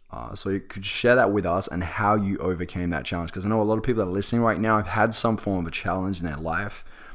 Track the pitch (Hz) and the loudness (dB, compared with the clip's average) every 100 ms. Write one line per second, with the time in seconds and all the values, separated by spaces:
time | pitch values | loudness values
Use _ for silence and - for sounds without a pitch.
0 | - - 58 - 98 98 - 107 98 - | -16 -14 -10 -6 -2 -2 -4 -10 -6 2
1 | 120 127 101 104 87 87 - 87 90 - | 4 6 6 4 2 0 0 -2 -4 0
2 | 104 107 98 98 92 87 87 - 87 80 | 2 2 2 0 0 -2 -4 -4 -2 -2
3 | 62 90 82 - 101 110 107 110 120 110 | -2 -4 -4 -4 0 2 2 2 2 0
4 | 95 95 98 120 113 92 110 110 92 110 | 2 0 2 2 2 2 2 2 2 2
5 | 113 113 117 107 101 95 82 - 92 92 | 2 2 0 0 0 -2 -2 -4 -4 -2
6 | 95 90 85 73 82 82 107 - - - | -2 -2 -4 -4 -4 -4 -4 -8 -14 -16
7 | - | -16